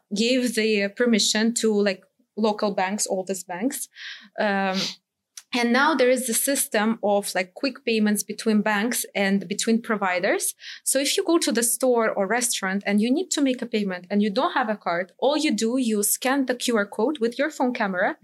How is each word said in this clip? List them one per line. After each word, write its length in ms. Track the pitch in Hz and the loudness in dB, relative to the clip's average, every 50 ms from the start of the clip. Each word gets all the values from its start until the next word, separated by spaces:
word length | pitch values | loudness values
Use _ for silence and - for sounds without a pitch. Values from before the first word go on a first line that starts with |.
| _ - 202 | _ -10 -4
gave 400 | 196 226 233 262 262 247 240 - | -2 0 2 2 2 0 0 -2
the 340 | 220 214 220 214 202 202 202 202 | 0 0 2 2 2 0 -2 -2
permission 560 | - 247 240 226 196 196 - - 214 220 226 233 | 0 2 4 4 4 2 2 0 2 0 0 0
to, 180 | - - 220 214 | 2 0 2 2
like, 320 | 202 202 202 185 190 - _ _ _ _ _ - | 4 2 2 0 -4 -8 _ _ _ _ _ -6
local 340 | 208 214 220 208 214 - 208 | -2 0 0 0 0 -2 -2
banks, 360 | 190 - 185 185 202 208 - | 0 0 -2 -2 -2 -2 -2
all 180 | - 196 185 185 | -2 -2 -4 -2
these 200 | 185 196 190 - | -4 -6 -8 -6
banks. 440 | - 180 175 208 277 277 - - - _ - - - - - 233 208 - - | -10 -8 -4 -4 -4 -4 -4 -10 -12 _ -16 -16 -16 -16 -16 -20 -18 -6 -4
Um, 400 | 214 208 196 196 196 190 190 190 170 - - - _ _ _ _ _ _ _ - - - - | -2 0 0 0 0 0 0 -2 -4 -4 -8 -12 _ _ _ _ _ _ _ -20 -16 -6 -2
and 200 | 247 240 240 233 | 0 2 2 4
now 220 | 254 285 311 320 | 4 4 4 4
there 120 | 262 254 247 | 4 4 4
is 200 | 262 247 233 - | 4 2 0 -2
a 40 | 226 | -2
system 680 | - - 269 277 269 - - - 214 208 220 226 - - | -2 0 0 0 0 -2 0 0 2 2 2 0 0 0
of, 320 | 208 202 202 202 - - | 0 2 2 0 -2 -4
like, 180 | 180 185 180 _ | -4 -4 -4 _
quick 300 | - - 277 262 - - | -4 -4 -4 -4 -4 -4
payments 380 | 240 226 220 214 208 208 202 - | 0 2 2 4 2 2 0 -2
between 400 | - 208 - - 226 214 208 202 | -6 -8 -4 0 2 2 4 4
banks 420 | 214 214 202 208 254 233 - - - - | 4 2 2 0 0 -2 -4 -6 -4 -2
and 320 | 190 202 196 196 196 190 170 | 0 0 2 2 0 0 -2
between 340 | 202 - - 226 226 226 233 | -6 -4 0 2 2 0 2
providers. 720 | - 226 202 202 185 180 180 180 220 320 403 - - - _ - - - - - | 0 -2 0 0 0 0 0 0 0 0 0 -2 -4 -8 _ -14 -18 -16 -10 -4
So 160 | - - 269 | -2 0 0
if 160 | 285 277 - | 0 0 0
you 80 | - 370 | -2 0
go 140 | 349 330 339 | 2 2 2
to 120 | 320 302 220 | 2 2 0
the 120 | 233 254 | 0 0
store 440 | - - - - 254 247 233 226 214 | 0 0 0 2 2 4 4 2 0
or 180 | - - 196 190 | 0 0 0 0
restaurant 560 | 220 247 247 - - - - 185 190 202 - | 0 0 0 -2 -4 -2 -2 -2 -2 -2 -2
and 140 | - 202 208 214 | 0 0 2 2
you 80 | 247 262 | 2 2
need 180 | 330 370 - - | 0 0 -2 -2
to 100 | 320 285 | 0 2
make 180 | 269 254 247 | 2 0 0
a 60 | 226 | -4
payment 400 | 233 - 214 208 190 185 180 180 - | -4 -2 -2 -2 -2 -4 -6 -6 -2
and 140 | 202 208 208 | 0 2 2
you 80 | 220 | 2
don't 220 | 196 247 294 349 349 | 2 0 0 0 0
have 140 | 294 247 220 | 0 0 -2
a 60 | 214 | -2
card, 340 | 208 - 190 170 170 190 - _ - | -4 -2 -2 -2 -2 -4 -6 _ -2
all 180 | - 262 302 | 0 0 2
you 140 | 302 302 302 | 2 0 0
do, 260 | 233 202 226 226 247 | 0 0 0 0 0
you 260 | 269 254 226 214 202 208 | 0 0 0 0 0 0
scan 420 | - - - - 254 269 285 262 | 0 -2 -2 0 0 0 0 0
the 80 | 254 254 | -2 -2
Q 220 | 240 - - 233 | -4 -2 0 0
R 100 | 214 202 | 0 0
code 320 | 202 - - 220 269 311 - | -2 -2 -2 -2 -2 0 0
with 180 | 220 226 240 | -2 -4 -2
your 140 | - 277 311 | -2 -2 -2
phone 240 | 302 - 277 247 240 | -2 -2 -2 -2 0
camera. 420 | - 220 196 190 180 196 262 311 - | -2 -2 -2 0 0 -2 -2 -2 -4